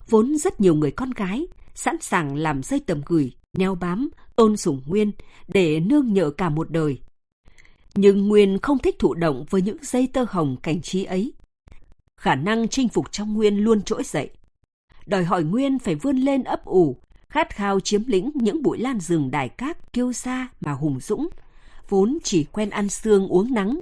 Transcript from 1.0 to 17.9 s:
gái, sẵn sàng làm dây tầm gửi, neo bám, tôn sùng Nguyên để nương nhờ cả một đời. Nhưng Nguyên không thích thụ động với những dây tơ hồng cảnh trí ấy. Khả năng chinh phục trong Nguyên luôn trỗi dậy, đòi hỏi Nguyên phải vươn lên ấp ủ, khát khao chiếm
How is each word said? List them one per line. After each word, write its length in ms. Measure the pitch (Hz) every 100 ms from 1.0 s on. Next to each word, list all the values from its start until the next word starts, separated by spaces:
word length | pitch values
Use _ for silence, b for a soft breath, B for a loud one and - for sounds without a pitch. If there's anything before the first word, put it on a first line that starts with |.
| 262
gái, 360 | 240 185 226 359 b b -
sẵn 200 | - 330
sàng 340 | - 190 143 143
làm 280 | 160 -
dây 160 | - 277
tầm 220 | - 151 139
gửi, 260 | 165 131 - _ -
neo 180 | 190 180
bám, 340 | 180 147 214 b b -
tôn 220 | 220 208
sùng 240 | 175 135 135
Nguyên 260 | 202 214 202 b b -
để 320 | 190 170 156
nương 340 | 180 294 254
nhờ 160 | 196 151
cả 200 | - 180
một 220 | 151 160
đời. 280 | 160 151 131 - _ _ _ b b b b b 202
Nhưng 320 | 202 202 202
Nguyên 320 | 208 196 190
không 180 | - 269
thích 160 | 359 -
thụ 140 | -
động 320 | 170 165 127 147
với 120 | 196
những 160 | 190 196
dây 260 | - 254 254
tơ 180 | 262 240
hồng 280 | 185 147 127
cảnh 180 | 170 165
trí 220 | - 185
ấy. 300 | 190 185 247 - - _ _ b - - _ _
Khả 180 | - 135
năng 320 | 175 226 226
chinh 220 | - 247
phục 220 | 180 135
trong 220 | - 214
Nguyên 240 | 214 208 202
luôn 240 | 214 220
trỗi 220 | - 214
dậy, 260 | 277 156 - - - _ _ _ _ b -
đòi 180 | 190
hỏi 200 | 175 185
Nguyên 360 | 156 226 269 262
phải 160 | 214 151
vươn 220 | 269 262
lên 260 | 269 277
ấp 220 | 220 339 -
ủ, 320 | 185 156 123 _ - _
khát 260 | 294 330 -
khao 240 | 202 196
chiếm 220 | -